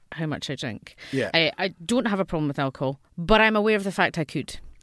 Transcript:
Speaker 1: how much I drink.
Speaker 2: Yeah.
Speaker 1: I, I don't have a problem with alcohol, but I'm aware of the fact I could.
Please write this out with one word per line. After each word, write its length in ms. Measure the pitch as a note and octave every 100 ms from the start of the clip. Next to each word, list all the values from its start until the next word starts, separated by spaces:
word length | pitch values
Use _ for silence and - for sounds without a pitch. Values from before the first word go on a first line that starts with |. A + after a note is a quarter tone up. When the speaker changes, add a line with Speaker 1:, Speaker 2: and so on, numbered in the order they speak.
| -
Speaker 1:
how 140 | - D#3+
much 240 | C#3+ -
I 60 | C3+
drink. 400 | C#3 G#2 - - -
Speaker 2:
Yeah. 180 | C3+ A2
Speaker 1:
I, 180 | E3 D#3+ -
I 80 | F#3+ - E3
don't 220 | A#3+ A#3
have 120 | G3+
a 60 | F#3+
problem 220 | E3+ D3+
with 100 | C#3+
alcohol, 400 | C#3 - C3+ C#3 _ -
but 220 | E3 G#3+
I'm 160 | A3 G#3+
aware 200 | G#3 G#3+
of 60 |
the 80 | G3
fact 260 | F#3 F3 -
I 60 | D#3
could. 340 | D#3 B2+ - - -